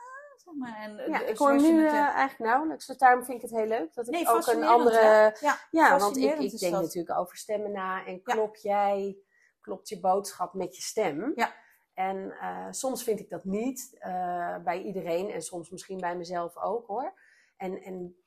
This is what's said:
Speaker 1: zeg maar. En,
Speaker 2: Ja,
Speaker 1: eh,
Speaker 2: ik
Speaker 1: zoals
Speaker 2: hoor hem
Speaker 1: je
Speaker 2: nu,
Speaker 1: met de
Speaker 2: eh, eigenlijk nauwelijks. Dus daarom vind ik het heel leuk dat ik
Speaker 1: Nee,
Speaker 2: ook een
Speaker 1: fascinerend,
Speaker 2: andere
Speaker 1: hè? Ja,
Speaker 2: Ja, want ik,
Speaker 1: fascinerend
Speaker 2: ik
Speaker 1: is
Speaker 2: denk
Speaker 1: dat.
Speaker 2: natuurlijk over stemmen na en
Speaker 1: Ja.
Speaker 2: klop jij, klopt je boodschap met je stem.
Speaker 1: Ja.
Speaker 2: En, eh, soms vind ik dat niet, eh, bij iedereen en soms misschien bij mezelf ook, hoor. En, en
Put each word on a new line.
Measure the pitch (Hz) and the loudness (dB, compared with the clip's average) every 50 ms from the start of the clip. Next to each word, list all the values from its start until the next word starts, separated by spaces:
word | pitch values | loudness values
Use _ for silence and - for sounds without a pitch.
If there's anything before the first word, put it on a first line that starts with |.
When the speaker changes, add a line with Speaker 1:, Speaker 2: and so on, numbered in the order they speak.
| 480 508 523 554 587 587 539 | -18 -18 -18 -18 -18 -20 -20
Speaker 1:
zeg | 466 _ 359 320 | _ _ -14 -12
maar. | 277 254 233 220 214 | -10 -10 -10 -10 -12
En, | 214 214 214 | -12 -12 -12
Speaker 2:
Ja, | - 262 320 302 - | -8 -6 -4 -4 -4
Speaker 1:
eh, | - - | -2 -4
Speaker 2:
ik | - | 0
Speaker 1:
zoals | |
Speaker 2:
hoor | - 294 277 | 4 4 6
hem | 277 285 | 6 6
Speaker 1:
je | 294 330 | 6 6
Speaker 2:
nu, | 330 320 | 8 6
Speaker 1:
met | 311 302 | 6 4
de | 294 | 4
Speaker 2:
eh, | 294 294 | 4 2
eigenlijk | 277 - - 269 269 - - 226 220 | 2 2 2 0 -2 -2 -4 0 2
nauwelijks. | 240 269 320 320 277 - - | 2 2 2 -2 -6 -8 -10
Dus | - 254 | -12 -2
daarom | - 269 247 247 247 240 | 4 6 6 6 6 2
vind | 269 254 226 247 | -6 -10 -10 -8
ik | 214 | -6
het | 226 226 | -2 -2
heel | 220 | 0
leuk | 220 220 240 330 320 - | 0 0 -2 -2 -6 -8
dat | 247 233 | -8 -6
ik | 247 302 | -4 -2
Speaker 1:
Nee, | 349 320 | 0 2
Speaker 2:
ook | 240 226 | 4 4
een | 226 - | 4 4
Speaker 1:
fascinerend, | 247 226 226 - - 233 | 2 0 2 4 6 6
Speaker 2:
andere | 240 240 233 226 | 6 6 6 6
Speaker 1:
hè? | 226 220 214 214 214 214 | 8 8 8 8 8 8
Ja, | 214 214 - | 6 4 2
Speaker 2:
Ja, | 294 285 - - - - - 320 302 233 | -2 -2 -2 -2 -4 -2 2 6 6 6
want | |
ik, | 185 185 | 6 6
Speaker 1:
fascinerend | 202 208 - 262 262 277 311 302 269 | 4 2 2 2 0 0 0 0 -2
Speaker 2:
ik | 196 226 | -4 -4
Speaker 1:
is | 226 | -2
Speaker 2:
denk | 185 175 185 | -2 -2 0
Speaker 1:
dat. | 190 | 0
Speaker 2:
natuurlijk | 170 156 - 180 165 - - 165 | -2 -2 -4 -6 -6 -4 -4 -4
over | 180 - - | -4 -6 -10
stemmen | - - - 214 208 208 202 | -16 -10 -6 -6 -6 -6 -6
na | 202 196 190 190 185 190 185 | -6 -6 -6 -6 -6 -6 -8
en | 190 185 | -10 -12
Speaker 1:
Ja. | 180 - | -12 -6
Speaker 2:
klop | 247 233 220 214 208 214 | -4 -2 -2 -2 -4 -4
jij, | - - 202 202 202 202 202 202 196 196 196 196 - _ _ _ _ _ _ _ _ | -10 -4 -2 0 2 2 0 0 -2 -4 -6 -8 -10 _ _ _ _ _ _ _ _
klopt | _ 214 190 190 - - | _ -14 -14 -12 -12 -14
je | 214 175 | -12 -4
boodschap | 180 185 196 202 196 - - - 180 - - | 0 2 2 2 0 -4 -8 -8 -10 -8 -6
met | 190 180 180 - | -8 -8 -8 -8
je | - | -12
stem. | - - - 220 208 170 143 156 214 285 381 | -12 -6 -4 -2 -2 -2 -2 -4 -6 -6 -2
Speaker 1:
Ja. | 240 - - - - _ _ _ _ _ _ - | -2 -2 -4 -4 -16 _ _ _ _ _ _ -8
Speaker 2:
En, | 185 190 190 196 190 190 196 | -6 -6 -4 -4 -6 -8 -12
eh, | - - 185 180 180 180 185 190 | -12 -10 -10 -10 -10 -10 -12 -12
soms | 190 - - 262 240 - - | -10 -6 -6 -6 -6 -4 -4
vind | 226 208 196 | -4 -4 -4
ik | - - | -4 -10
dat | 175 160 - | -12 -10 -6
niet, | 190 190 214 233 269 262 - - - _ - | -4 -4 -2 -2 -4 -6 -8 -12 -16 _ -14
eh, | - 190 180 180 180 175 180 175 175 175 180 | -10 -6 -4 -4 -4 -4 -4 -4 -4 -6 -6
bij | 180 175 185 170 185 | -6 -4 -4 -4 -4
iedereen | 202 214 185 190 165 175 165 175 196 214 | -6 -8 -8 -6 -4 -2 -2 -2 -2 -4
en | - 175 | -6 -8
soms | 160 - 185 175 160 - | -8 -8 -10 -12 -12 -12
misschien | 190 170 - - 190 185 | -16 -16 -12 -12 -10 -6
bij | 180 175 175 | -6 -6 -6
mezelf | 180 170 175 180 175 170 170 - | -6 -8 -6 -6 -6 -6 -6 -8
ook, | - 180 180 208 240 - | -6 -4 -4 -4 -4 -6
hoor. | - 202 240 277 381 - _ _ _ _ _ _ _ _ | -6 -8 -6 -6 -8 -10 _ _ _ _ _ _ _ _
En, | - 196 185 190 - | -12 -10 -10 -10 -10
en | - 190 185 180 180 180 180 _ _ | -12 -12 -12 -12 -12 -12 -14 _ _